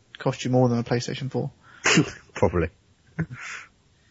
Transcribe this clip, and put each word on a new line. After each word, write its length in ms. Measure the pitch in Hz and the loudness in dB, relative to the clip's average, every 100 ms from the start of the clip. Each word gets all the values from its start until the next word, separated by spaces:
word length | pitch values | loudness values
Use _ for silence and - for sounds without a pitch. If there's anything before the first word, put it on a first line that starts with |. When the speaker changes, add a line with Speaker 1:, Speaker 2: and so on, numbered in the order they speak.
| _ - | _ -4
Speaker 1:
cost 260 | 143 120 | -4 -2
you 60 | 123 | 2
more 180 | 127 123 | 4 4
than 100 | 120 | 2
a 40 | |
PlayStation 460 | 117 120 - 131 131 | 0 -2 -2 -8 -6
four. 200 | 120 143 - - - - | -6 -6 -10 -20 -4 2
Speaker 2:
<laughs> 420 | 175 - - - | 4 2 -4 -16
Probably. 360 | - 95 87 78 - _ _ _ - - 123 - - - _ _ _ _ | 0 2 2 -2 -6 _ _ _ -8 -8 -10 -14 -14 -16 _ _ _ _